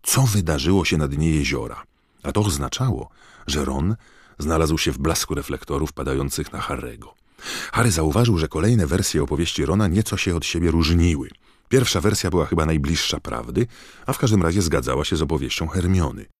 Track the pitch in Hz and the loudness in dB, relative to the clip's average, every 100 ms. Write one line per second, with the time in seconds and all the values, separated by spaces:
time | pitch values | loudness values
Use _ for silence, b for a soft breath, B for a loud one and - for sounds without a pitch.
0 | - - 131 104 82 76 76 95 82 80 | 0 2 4 2 2 0 4 2 2 0
1 | 71 71 80 78 67 69 57 57 - _ | 0 0 2 2 0 -4 -6 -12 -18 _
2 | _ _ 71 104 101 73 67 - 127 62 | _ _ -4 0 0 -2 -4 -2 -2 -2
3 | - B B B - 71 67 67 85 113 | -8 B B B -6 -4 -2 -2 -2 -2
4 | b b b b 76 80 80 80 - 67 | b b b b -2 2 2 2 -2 -2
5 | 69 82 - 71 - 71 - 73 76 - | -2 -2 -4 -6 -6 -10 -6 -4 -4 -4
6 | 67 67 69 78 - - - 65 62 57 | -4 -4 -4 -6 -8 -8 -8 -8 -10 -14
7 | - _ _ B B B B - 117 80 | -20 _ _ B B B B 0 2 2
8 | 78 87 120 90 78 78 104 120 78 87 | 2 4 4 2 0 0 2 4 2 0
9 | - 80 - 73 82 - 71 95 101 92 | 0 -2 -2 -2 -2 -2 0 2 2 2
10 | 110 101 - 85 - 85 85 80 78 85 | 0 -2 -2 -2 -2 0 2 2 4 4
11 | 85 73 - - b b _ 131 120 92 | 4 2 -4 -14 b b _ 2 2 2
12 | 95 104 92 87 73 82 78 80 71 82 | 0 0 0 0 2 0 2 2 0 -2
13 | - - - 58 - - 123 B B B | -2 -4 -6 -8 -4 -2 -4 B B B
14 | - 131 123 104 82 92 85 73 64 65 | -6 -2 2 4 4 2 2 0 0 -2
15 | 76 82 76 80 67 - 82 92 90 95 | -2 -2 0 -2 -4 -6 -4 -2 2 2
16 | 76 57 - | 0 -4 -16